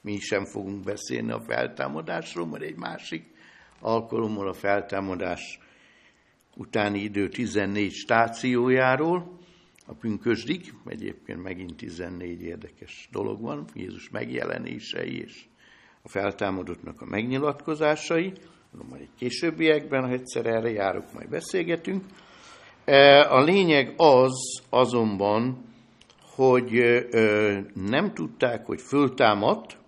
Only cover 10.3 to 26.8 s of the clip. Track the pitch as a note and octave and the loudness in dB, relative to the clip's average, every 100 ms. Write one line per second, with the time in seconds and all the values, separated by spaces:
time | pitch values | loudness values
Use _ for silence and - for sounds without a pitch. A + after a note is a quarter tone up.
10.3 | G#2+ - F3+ - - - - G2 - - | -2 -4 -8 -8 -20 -16 -12 -12 -12 -12
11.3 | F2+ F#2 F2+ F2+ D#2+ - E2+ F2 F2+ F2 | -12 -10 -10 -12 -12 -14 -10 -10 -10 -10
12.3 | E2+ E2+ F2 - _ - - - - G#2+ | -10 -12 -12 -16 _ -20 -20 -12 -8 -6
13.3 | G#2+ A#2+ D3 - - F#2 F2+ - - A#2 | -8 -8 -10 -12 -14 -14 -14 -12 -10 -6
14.3 | B2 G1+ G1+ - A#2+ - G1+ G1+ G1+ G1+ | -6 -6 -6 -8 -12 -10 -8 -8 -10 -12
15.3 | - - _ _ _ _ _ - G2 G2+ | -18 -20 _ _ _ _ _ -10 -6 -4
16.3 | - G2+ F#2+ F2 F2 - - - G2+ A#2+ | -2 -4 -4 -8 -12 -14 -16 -8 -6 -2
17.3 | C3 D3 C#3 - D#3 D3+ D3+ - E3 F#3+ | -2 -2 -4 -8 0 0 0 0 -2 -2
18.3 | F#3+ - _ _ - - - - _ B2 | -10 -20 _ _ -20 -18 -18 -20 _ -6
19.3 | B2 E3+ D#3+ D#3+ D3+ D3 C3+ B2+ B2+ B2+ | -2 -4 2 2 2 2 -2 -2 -4 -4
20.3 | B2+ A#2 A2+ A#2 G#2+ G2 - - - - | -4 -2 0 -2 0 -2 -2 -8 -16 -10
21.3 | D3 - F#3+ E3+ E3 E3 F#3+ - - - | -10 -4 -4 -2 -4 -4 -8 -8 -20 -20
22.3 | - - - - - - C#3 C#3+ C#3 D3 | -20 -20 -20 -20 -10 6 10 12 10 8
23.3 | C3+ D3+ G3 F3+ D3 B2 - D#3+ B2+ C3 | 6 6 4 6 4 2 6 8 8 6
24.3 | C3 - - _ A#2+ B2 A#2+ A2 G2 G2+ | 2 -8 -12 _ 2 4 4 0 2 2
25.3 | G#2+ B2 B2+ - - _ _ _ _ - | 2 0 -4 -14 -20 _ _ _ _ -16
26.3 | - C3 B2+ A#2+ A#2 | 2 6 6 4 2